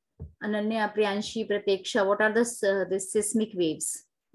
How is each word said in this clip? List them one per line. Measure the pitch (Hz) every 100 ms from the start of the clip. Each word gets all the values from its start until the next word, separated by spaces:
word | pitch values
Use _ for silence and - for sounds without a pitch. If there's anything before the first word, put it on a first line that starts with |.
| _ _ - _
Ananya, | 208 208 214 220 208
Priyanshi, | 208 214 202 214 226 214
Pratiksha, | 208 202 190 190 240 196
what | 202
are | 214
the, | 214
uh, | 233 - 202 196 180
the | 190
seismic | 190 214 208 226 220
waves | 185 165 151 - - _ _ _